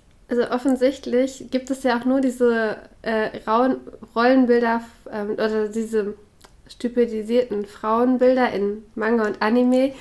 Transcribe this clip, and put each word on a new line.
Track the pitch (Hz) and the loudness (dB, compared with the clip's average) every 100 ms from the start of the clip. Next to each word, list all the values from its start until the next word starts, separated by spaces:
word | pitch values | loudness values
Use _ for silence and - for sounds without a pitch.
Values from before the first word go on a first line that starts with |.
| _ _ - | _ _ -4
Also | 240 - | -2 -2
offensichtlich | 247 269 254 254 277 247 240 269 - - | -2 0 2 0 -2 -4 -2 -2 -6 -6
gibt | 254 254 | -6 -6
es | 262 | -4
ja | 254 240 | -2 0
auch | |
nur | 254 269 | 0 0
diese, | 262 240 240 226 220 - - - | 0 2 0 2 -2 -6 -14 -12
äh, | 220 220 214 220 | -4 -2 -4 -6
rauen | - 220 262 - - - - | -2 2 2 -2 -8 -20 -8
Rollenbilder, | 226 247 262 247 240 233 233 233 - - | 0 4 4 4 4 2 -2 -6 -18 -12
ähm, | 214 208 | -8 -6
oder | - 220 220 214 | -2 -2 -2 -4
diese | 226 214 220 202 208 - _ - - - | -4 -4 -4 -4 -10 -20 _ -20 -20 -20
stupidisierten | - 240 240 233 220 214 240 247 208 | -8 -4 0 0 -2 0 0 0 -6
Frauenbilder | 208 - 220 226 247 254 254 262 240 | -8 -8 -2 2 2 4 4 4 2
in | 196 202 214 - | 0 -2 -4 -10
Manga | - 214 233 208 | -6 0 0 0
und | - | -2
Anime, | 214 247 247 254 269 269 | 0 2 4 4 2 -4